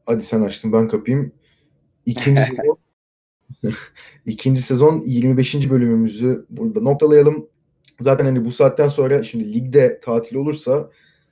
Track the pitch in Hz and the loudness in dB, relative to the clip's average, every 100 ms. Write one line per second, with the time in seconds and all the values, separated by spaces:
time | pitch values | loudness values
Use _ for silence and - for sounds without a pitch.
0 | - 113 - 113 101 - 110 113 110 104 | -4 -4 -2 -2 -2 -4 -2 0 0 -2
1 | - 135 143 - _ _ _ _ _ _ | -2 -4 -4 -12 _ _ _ _ _ _
2 | - 120 139 139 127 127 147 - _ _ | -8 -2 2 2 2 0 -2 -2 _ _
3 | _ _ _ _ - - 110 - - _ | _ _ _ _ -20 -10 -8 -8 -14 _
4 | - _ 117 107 131 131 - 127 151 160 | -20 _ -12 -4 -2 -2 0 2 2 2
5 | 147 120 127 131 127 147 131 131 120 113 | -2 0 2 2 0 -2 0 2 2 2
6 | 113 104 127 120 - - 113 104 127 143 | 0 -2 -2 -4 -8 -8 -6 -2 -2 2
7 | 151 147 147 151 - _ _ _ _ - | 4 6 6 2 -6 _ _ _ _ -4
8 | 127 135 135 127 113 123 139 135 147 143 | 0 2 2 -2 -2 2 2 2 0 0
9 | 131 139 - 117 104 113 127 139 127 - | 0 0 -2 -8 -6 -6 0 4 4 2
10 | 123 117 117 131 147 151 127 143 - _ | -4 -4 -4 -4 -4 -4 -2 -2 -4 _
11 | _ _ _ | _ _ _